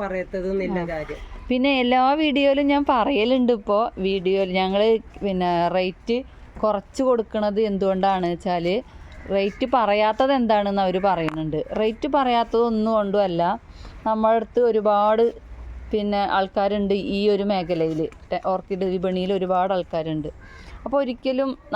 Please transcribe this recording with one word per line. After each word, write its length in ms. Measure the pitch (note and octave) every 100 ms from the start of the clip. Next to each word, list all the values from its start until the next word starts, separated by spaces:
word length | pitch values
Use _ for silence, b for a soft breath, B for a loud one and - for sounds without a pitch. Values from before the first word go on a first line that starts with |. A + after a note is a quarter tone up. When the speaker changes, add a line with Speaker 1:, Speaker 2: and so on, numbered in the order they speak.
Speaker 1:
പറയാത്തത് 480 | G3 F#3 F3 F#3+ F#3
എന്നുള്ള 320 | F#3+ F3+ F#3
Speaker 2:
ആ. 80 | E3+
Speaker 1:
കാര്യം. 280 | D#3 D3+ D3+ - - -
Speaker 2:
പിന്നെ 220 | B3 C#4 C4+
എല്ലാ 220 | B3 B3+ C4 D4
വീഡിയോയിലും 420 | D#4 C#4 C#4 C#4 C#4+
ഞാൻ 80 | C#4+ C#4+
പറയലുണ്ട്. 580 | B3+ G#3 C4+ A3+ C4 B3 A#3
ഇപ്പോൾ 200 | G3 G#3 A#3 - F#3+
വീഡിയോയിൽ 440 | G3 F3+ G3 F#3+ F#3
ഞങ്ങൾ 220 | F#3+ G3+ A3 A3+ - -
പിന്നെ 260 | G3 F#3 F3 E3+ E3+ F3+
റേറ്റ് 380 | F#3 F3 - A#3+ C4+ B B -
കുറച്ച് 400 | G#3+ G3+ - - C4
കൊടുക്കണത് 520 | A#3+ A3 A3 G#3 G3+ A3
എന്തുകൊണ്ടാണ് 560 | G3 F#3+ F#3 G3 F#3+ F3
വെച്ചാൽ, 340 | E3+ F#3 F3 E3+ G#3 - B B B -
റേറ്റ് 320 | G3 G3 - B3+
പറയാത്തത് 580 | B3+ G#3+ G#3 G#3+ A3 C4+ C#4
എന്താണെന്ന് 420 | A3+ G#3 G3+ G3
അവർ 120 | F#3+ F#3 G3
പറയുന്നുണ്ട്. 500 | F3 D#3 D#3 D#3+ D#3 - G#3
റേറ്റ് 280 | A3 A3 D4 C#4+
പറയാത്തത് 460 | B3+ A#3+ A3+ A3+ A#3
ഒന്നും 220 | A3 G#3+ A3
കൊണ്ടുമല്ല, 440 | G3+ G3+ G3 E3+ E3+ A3+ - B B B A3
നമ്മുടെ 300 | A3 A3 A3+
അടുത്ത് 220 | A3 - A#3+
ഒരുപാട് 540 | A3 G#3 G#3 G#3 A3 A#3 - - - - - -
പിന്നെ 280 | G#3+ G#3 G3+ G3+ F#3+
ആൾക്കാരുണ്ട് 580 | F#3+ - G3 G#3 G3 G3 - G3
ഈ 40 | G#3
ഒരു 100 | G3 G3+
മേഖലയിൽ, 500 | F#3+ E3 E3+ D#3+ D#3+ D#3 - -
ടെ-, 100 | F3+ G3+
ഓർക്കിഡ് 340 | F#3 - F#3+ F#3+
വിപണിയിൽ 360 | F#3 F#3 F#3 F3+ G3
ഒരുപാട് 340 | F3+ F#3 F#3+ F#3
ആൾക്കാരുണ്ട്. 520 | E3+ E3 D#3+ D#3 D3+ - B B B B
അപ്പോൾ 140 | - C#4
ഒരിക്കലും 480 | C4+ A#3 C4 B3+ C4+ - -